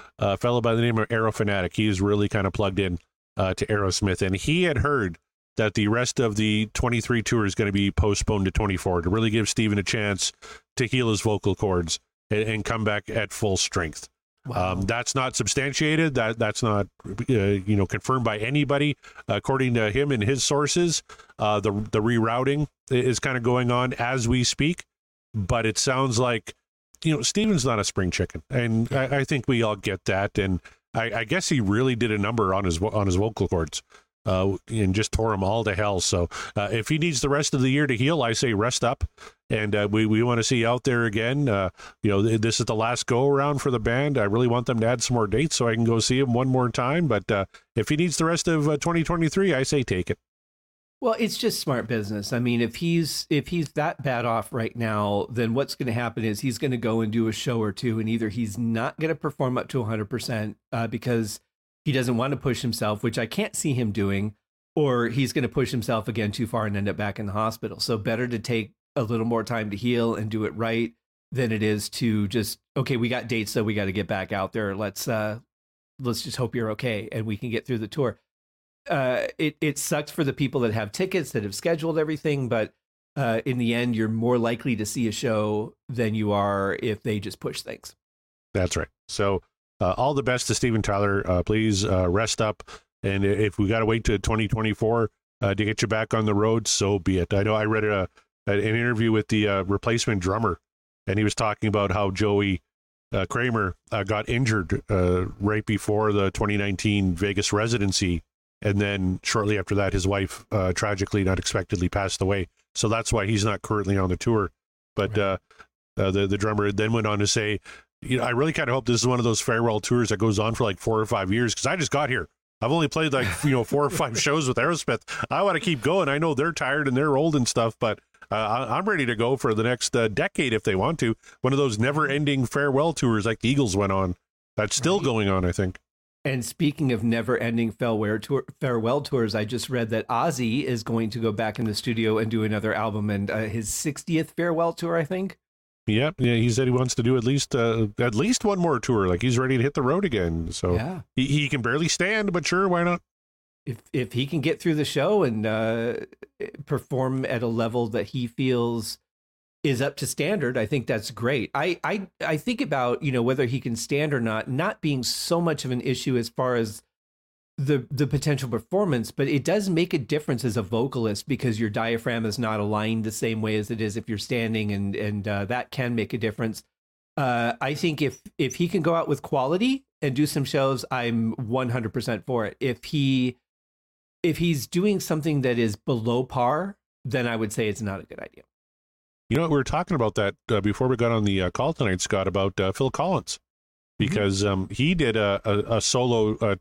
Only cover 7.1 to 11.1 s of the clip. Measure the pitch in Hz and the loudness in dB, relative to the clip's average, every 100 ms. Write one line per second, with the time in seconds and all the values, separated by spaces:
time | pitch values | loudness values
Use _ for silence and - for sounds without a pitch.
7.1 | 120 104 120 101 - 101 101 101 - 107 | 0 2 2 0 0 0 2 0 2 2
8.1 | 101 - 107 95 - 104 92 98 90 85 | 2 0 0 2 0 0 0 0 0 2
9.1 | 107 113 110 104 - 110 101 90 117 104 | 2 2 2 0 0 2 2 0 -2 -2
10.1 | 98 - - - - _ - 120 127 117 | -2 -4 -6 -20 -20 _ -4 -2 2 2